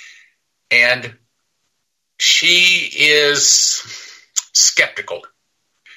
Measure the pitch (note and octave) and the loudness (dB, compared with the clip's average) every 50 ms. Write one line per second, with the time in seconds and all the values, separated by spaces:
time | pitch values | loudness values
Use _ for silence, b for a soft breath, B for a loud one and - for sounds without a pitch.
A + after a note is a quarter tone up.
0 | B B B B B B B B _ _ _ _ _ - A#2 A#2+ A#2+ B2 B2+ A#2+ | B B B B B B B B _ _ _ _ _ -2 0 2 2 2 0 -2
1 | A#2+ A#2 - _ _ _ _ _ _ _ _ _ _ _ _ _ _ _ _ _ | -6 -14 -18 _ _ _ _ _ _ _ _ _ _ _ _ _ _ _ _ _
2 | _ _ _ - - - - - D#3+ E3+ F3 F3+ F3+ F3+ F3+ F3 D3 - - C#3+ | _ _ _ -2 0 0 2 2 2 2 2 4 4 2 2 0 -2 -6 -4 -2
3 | D3 D3+ D3 D3 D3 C#3+ D3 C#3+ - - - - - - - - B B B B | 0 2 2 2 2 2 0 0 2 2 2 2 0 -2 -4 -6 B B B B
4 | B B B B B B B - - _ - - - - - - - - - - | B B B B B B B -10 -10 _ -2 0 0 2 2 0 -2 -2 -4 -14
5 | - - F2 E2+ - - _ _ _ _ _ _ _ _ _ _ b b b | -12 -12 -12 -14 -14 -20 _ _ _ _ _ _ _ _ _ _ b b b